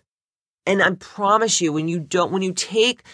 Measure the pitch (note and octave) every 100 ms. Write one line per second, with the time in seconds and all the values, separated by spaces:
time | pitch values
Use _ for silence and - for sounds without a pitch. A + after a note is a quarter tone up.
0 | _ _ _ _ _ _ - G3 F3 F#3
1 | - - G3+ G#3+ A3+ - E3+ D3+ D#3+ F3
2 | D3 F3+ E3+ F#3+ F#3+ F3+ - A3 A#3 A#3+
3 | -